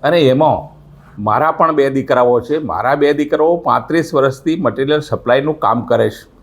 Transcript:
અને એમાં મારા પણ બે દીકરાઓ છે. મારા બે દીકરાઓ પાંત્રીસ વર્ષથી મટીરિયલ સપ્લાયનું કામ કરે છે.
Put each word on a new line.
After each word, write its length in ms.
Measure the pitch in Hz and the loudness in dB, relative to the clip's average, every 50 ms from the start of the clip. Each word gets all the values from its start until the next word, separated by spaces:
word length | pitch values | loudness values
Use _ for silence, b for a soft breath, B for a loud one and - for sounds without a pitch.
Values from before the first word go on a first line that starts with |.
| - | -2
અને 180 | 143 156 175 | 0 2 2
એમાં 480 | 156 131 127 139 156 151 120 92 - - - - - - - B B B B - 104 | 4 4 2 2 2 0 0 -2 -4 -12 -20 -20 -20 -20 -20 B B B B -8 0
મારા 280 | 104 107 117 147 156 | 2 2 2 2 0
પણ 220 | 160 - 175 160 160 | 2 2 0 0 2
બે 180 | 151 139 135 | 2 0 0
દીકરાઓ 500 | 135 139 131 - 139 123 123 123 123 120 | 0 -4 -2 0 2 2 4 4 2 0
છે. 180 | 113 - 147 160 | 0 -2 -4 -4
મારા 360 | 156 117 82 85 107 123 139 | -4 -4 -6 -4 0 -2 0
બે 180 | 147 143 147 147 | 2 2 0 2
દીકરાઓ 440 | 143 147 147 - 151 151 160 175 | 0 -2 -2 0 0 2 2 0
પાંત્રીસ 580 | 170 165 135 120 120 117 - 156 165 160 160 - | 0 0 0 0 0 -2 -2 -4 -4 -4 -2 0
વર્ષથી 420 | 143 135 139 131 - - 165 160 165 | 0 0 0 -2 -2 -4 -4 -4 -2
મટીરિયલ 400 | - 120 113 - 135 135 151 151 | -2 -4 -2 -2 -2 -2 -2 -2
સપ્લાયનું 580 | 147 - - - - 120 120 131 139 151 156 151 | -2 -4 -8 -6 -2 0 0 0 0 -2 -6 -2
કામ 220 | - 101 113 123 | -2 0 0 -2
કરે 300 | 107 - 120 113 113 107 | -2 -2 0 0 0 -2
છે. 200 | 107 - - _ _ _ | -2 -6 -20 _ _ _